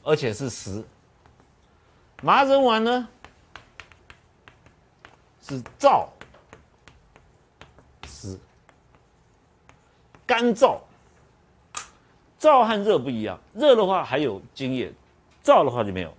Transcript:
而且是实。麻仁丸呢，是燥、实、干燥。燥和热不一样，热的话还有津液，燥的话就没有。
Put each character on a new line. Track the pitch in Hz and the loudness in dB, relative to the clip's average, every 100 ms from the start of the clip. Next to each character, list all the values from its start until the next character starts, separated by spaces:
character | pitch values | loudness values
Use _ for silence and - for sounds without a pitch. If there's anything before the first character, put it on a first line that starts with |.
而 | - 151 | 0 -2
且 | 131 | -2
是 | 104 135 | -6 -8
实。 | - 104 101 - _ _ _ _ _ _ _ _ _ _ _ _ - | -10 -10 -12 -12 _ _ _ _ _ _ _ _ _ _ _ _ -6
麻 | 147 220 | 2 2
仁 | 277 277 | 4 4
丸 | 262 220 | 4 2
呢， | 226 247 226 _ - _ _ - _ - - _ _ - _ _ - _ _ _ _ _ - _ _ _ | 0 -2 -6 _ -20 _ _ -20 _ -20 -20 _ _ -20 _ _ -20 _ _ _ _ _ -20 _ _ _
是 | - 135 113 - | -12 -12 -12 0
燥、 | 277 170 82 - - - _ - _ _ - _ _ _ _ _ _ _ - _ _ _ - | 2 2 -2 -16 -20 -20 _ -20 _ _ -20 _ _ _ _ _ _ _ -20 _ _ _ -20
实、 | - 101 92 _ _ _ _ _ _ _ _ _ _ _ _ _ _ _ _ _ - - | -16 -14 -16 _ _ _ _ _ _ _ _ _ _ _ _ _ _ _ _ _ -20 -2
干 | 233 240 | 0 0
燥。 | 208 262 113 - _ _ _ _ _ _ _ _ - - _ _ _ _ _ | 4 2 2 -10 _ _ _ _ _ _ _ _ -18 -18 _ _ _ _ _
燥 | 311 269 | 4 4
和 | 220 214 | 4 0
热 | 202 170 | 0 0
不 | 127 | -2
一 | 117 | -6
样， | 107 87 _ | -6 -8 _
热 | 208 294 233 | 0 4 4
的 | |
话 | 190 185 | 2 -2
还 | 123 135 | -2 -4
有 | 143 98 - | -4 -6 -14
津 | - 135 127 | -10 -8 -6
液， | 92 - _ _ _ _ | -8 -12 _ _ _ _
燥 | - 262 143 | 2 4 4
的 | |
话 | 120 | -2
就 | 104 | -4
没 | 92 | -6
有。 | 82 | -10